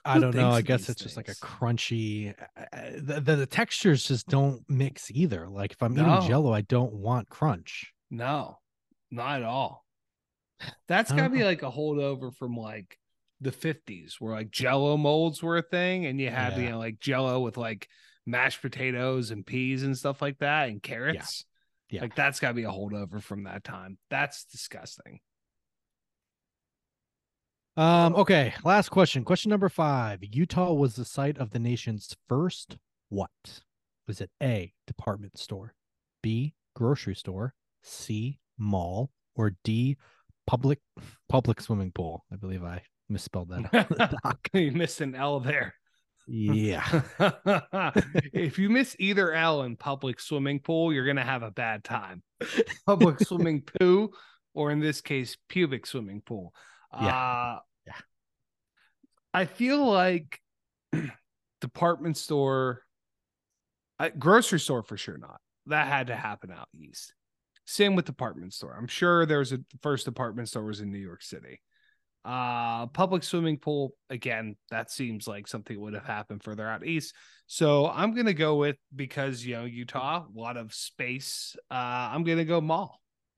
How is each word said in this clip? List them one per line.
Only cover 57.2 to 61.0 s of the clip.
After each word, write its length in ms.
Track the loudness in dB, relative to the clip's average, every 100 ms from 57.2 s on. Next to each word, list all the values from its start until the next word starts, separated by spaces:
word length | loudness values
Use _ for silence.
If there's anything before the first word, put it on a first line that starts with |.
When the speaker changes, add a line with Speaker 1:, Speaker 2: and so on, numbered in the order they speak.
| 0 -2 -4 -6
Speaker 2:
Uh, 40 | -14 _ -20
Speaker 1:
Yeah. 80 | -20 -20 _ _ _ _ _ _ _ _ _ _ _ _ -2
Speaker 2:
I 100 | -2
feel 400 | 0 2 2 4
like 560 | 4 4 2 -4 -18 _ _ _ _ -6
<clears throat> 720 | -4